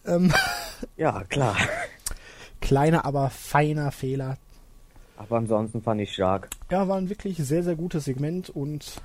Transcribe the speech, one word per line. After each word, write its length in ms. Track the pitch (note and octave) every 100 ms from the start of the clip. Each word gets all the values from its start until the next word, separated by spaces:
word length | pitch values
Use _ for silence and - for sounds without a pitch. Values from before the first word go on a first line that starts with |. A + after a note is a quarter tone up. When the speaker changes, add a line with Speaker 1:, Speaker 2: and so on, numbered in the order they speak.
| -
Speaker 1:
Ähm, 260 | F3 F3+ D#3 F#5 F5+
<laughs> 320 | - - - -
Speaker 2:
Ja, 280 | D3+ G2+
klar. 320 | F#2+ C#3+ B2 F#2 - - F5 - - - - - - -
Speaker 1:
kleiner, 440 | - C3+ D3 E3
aber 260 | - C#3+ C3+
feiner 600 | - - D3 D3+ D3+ C#3+
Fehler. 480 | - C3 C#3 C3+ C3+ - - - - - - - -
Speaker 2:
Aber 200 | G#2 A#2
ansonsten 440 | A2 G#2+ A2 A#2
fand 200 | A2 G#2+
ich 120 | G2+
stark. 380 | - F#2 F#2+ - - -
Speaker 1:
Ja, 160 | F3+ F#3+
war 80 | F#3+
ein 120 | F#3
wirklich 280 | G3+ - E3+
sehr, 260 | C3 D#3+
sehr 140 | F3 E3
gutes 280 | F3 D#3+
Segment 460 | C#3 C3 D3 F3+ F#3
und 500 | - C#3+ D3+ - -